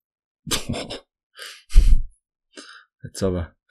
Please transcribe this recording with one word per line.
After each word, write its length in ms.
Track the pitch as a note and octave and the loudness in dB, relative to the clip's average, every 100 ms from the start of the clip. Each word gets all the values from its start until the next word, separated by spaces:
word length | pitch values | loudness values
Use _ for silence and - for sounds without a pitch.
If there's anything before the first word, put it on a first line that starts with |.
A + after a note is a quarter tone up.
| _ _ _ _ - | _ _ _ _ -10
<laughs> 580 | - - - - - _ _ _ - - - - - - - - _ _ _ _ - - - _ _ | -10 -8 -14 -14 -18 _ _ _ -20 -20 -20 4 4 6 4 2 _ _ _ _ -20 -20 -20 _ _
Jetzt 200 | - - | -18 -8
aber. 320 | G2 F2+ E2+ _ _ | -6 -6 -8 _ _